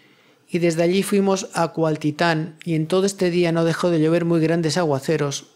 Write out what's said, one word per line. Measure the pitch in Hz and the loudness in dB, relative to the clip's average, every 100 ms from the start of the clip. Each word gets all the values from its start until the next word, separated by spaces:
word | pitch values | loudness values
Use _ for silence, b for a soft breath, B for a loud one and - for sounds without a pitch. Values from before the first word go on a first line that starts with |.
| B B B B - | B B B B -6
Y | 175 | -2
desde | 170 165 | 0 2
allí | 170 190 | 2 2
fuimos | 196 202 196 190 - | 2 2 2 0 -2
a | - 165 | -4 -2
Cualtitán, | 165 160 151 151 147 170 160 160 - | 0 -2 0 -4 0 0 0 -4 -10
y | 175 160 | -4 -2
en | 160 | 0
todo | 185 196 | 0 0
este | 196 185 | 0 0
día | 175 170 | 2 2
no | 165 165 | 2 0
dejó | 160 180 | 0 0
de | 170 | 2
llover | 156 170 170 | 2 2 2
muy | 170 | 0
grandes | 160 170 160 180 | 2 0 0 0
aguaceros, | 165 135 - 156 143 139 - | 0 -2 -2 -2 -2 -6 -12